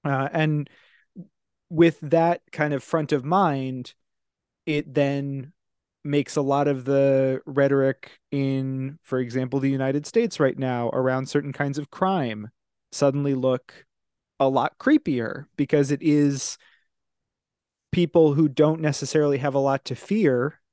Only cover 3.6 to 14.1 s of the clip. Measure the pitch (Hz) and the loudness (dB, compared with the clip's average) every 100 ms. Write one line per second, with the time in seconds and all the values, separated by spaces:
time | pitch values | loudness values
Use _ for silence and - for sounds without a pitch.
3.6 | 131 131 127 _ _ _ _ _ _ _ | -6 -8 -12 _ _ _ _ _ _ _
4.6 | - 147 147 139 139 143 139 139 143 _ | -4 -4 -2 -2 0 -2 -6 -8 -12 _
5.6 | _ _ _ _ 147 143 143 - 139 139 | _ _ _ _ -2 -2 -2 -2 0 2
6.6 | 143 135 127 139 139 135 135 131 - 139 | 0 -2 0 2 4 2 0 -2 -4 0
7.6 | 139 139 135 131 - - _ 143 135 135 | 2 2 2 -2 -12 -20 _ -4 -2 -2
8.6 | 135 131 131 151 - 131 123 127 127 135 | -4 -6 -8 -12 -6 -4 -2 -4 -2 -2
9.6 | 135 135 135 143 147 226 233 - 135 131 | -2 0 0 -2 -2 -2 -2 0 0 0
10.6 | 131 123 117 - 131 131 135 147 143 135 | -4 -2 -2 0 0 -2 -2 -4 -4 -4
11.6 | 143 139 143 - 190 190 123 107 107 _ | -4 -4 -10 -2 0 0 -2 -6 -12 _
12.6 | _ _ _ - 143 139 143 135 131 123 | _ _ _ 0 0 2 -2 0 0 0
13.6 | - - _ _ _ | -4 -20 _ _ _